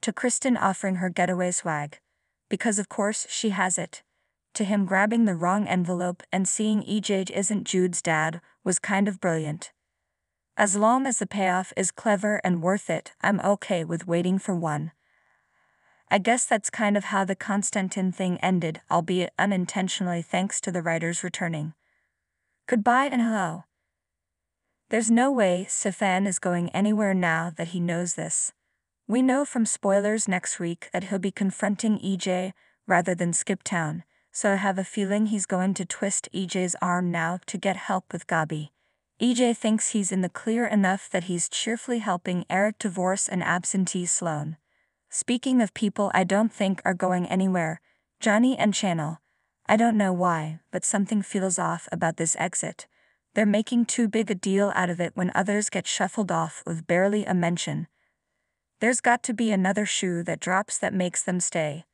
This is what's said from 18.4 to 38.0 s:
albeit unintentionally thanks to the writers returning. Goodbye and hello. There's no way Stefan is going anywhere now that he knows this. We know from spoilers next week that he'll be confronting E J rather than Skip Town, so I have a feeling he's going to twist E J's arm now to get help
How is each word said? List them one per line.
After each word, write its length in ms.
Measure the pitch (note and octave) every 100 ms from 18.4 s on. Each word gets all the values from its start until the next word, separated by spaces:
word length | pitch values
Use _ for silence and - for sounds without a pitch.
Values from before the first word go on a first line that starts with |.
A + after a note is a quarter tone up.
| F3 F#3 E3 D#3+ _
albeit 440 | E3+ E3+ F#3 F3 -
unintentionally 840 | G3 F#3+ F3+ - F#3 - F3+ E3+
thanks 400 | E3 F3+ G3 -
to 100 | -
the 80 | F3+
writers 420 | E3+ E3 E3 E3+
returning. 520 | F#3 - F3 D#3+ D3+ - _ _ _ _ _ _ _ _ -
Goodbye 420 | B3 G#3 B3 C#4
and 100 | B3+
hello. 440 | A#3 A3 F3 E3 - _ _ _ _ _ _ _ _ _ _ _ _
There's 200 | A#3 A3
no 220 | A3+ C4
way 340 | C4 G3 F3+ F#3+
Stefan 560 | - G#3 F3+ G3+ F#3
is 140 | G3 F3
going 300 | F#3 F3 F3
anywhere 460 | - G#3 G#3+ G#3
now 360 | F#3+ F3 D#3+ E3+ E3
that 120 | E3
he 120 | F3+
knows 340 | E3+ E3+ F3
this. 380 | - E3 - - _ _ _ _ _ -
We 140 | A3+
know 220 | C4 C4
from 220 | C#4+ B3 A3
spoilers 640 | - G3+ G3 G#3 A3 G#3+
next 320 | F3+ - -
week 280 | E3+ E3+ -
that 120 | -
he'll 140 | F#3+ G3
be 140 | F#3+
confronting 680 | - F#3+ - G3 G3+ A3+ G#3+
E 180 | - F#3+
J 380 | F#3+ F3+ F#3 - _ _ -
rather 260 | F3 F3+
than 200 | F3 F3
Skip 320 | E3 - F#3+
Town, 400 | - F3+ D#3 D#3+ - _ _
so 220 | - G#3
I 20 |
have 240 | G3 G3 F#3+
a 60 |
feeling 420 | F#3 - F#3+ G#3 G#3+
he's 200 | G#3 -
going 280 | F#3 F#3
to 100 | F#3
twist 440 | F3+ - G3+ - -
E 160 | F3 F#3
J's 300 | F#3+ F3+ -
arm 300 | F3 F3 F3+
now 300 | E3+ E3 F3+ -
to 120 | G3
get 180 | G3 F#3+
help 360 | - F#3+